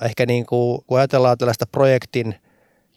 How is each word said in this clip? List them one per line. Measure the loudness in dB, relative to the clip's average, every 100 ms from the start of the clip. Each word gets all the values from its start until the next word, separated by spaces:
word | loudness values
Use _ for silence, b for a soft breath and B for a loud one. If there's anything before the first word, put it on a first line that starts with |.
ehkä | -4 -2 -2
niin | 0 -2
kuin, | -2 0 -4 -2
kun | 0
ajatellaan | 2 2 2 2
tällaista | 0 -2 -4
projektin | 0 2 2 -2 -6 -6 -8 _ _ _ _ _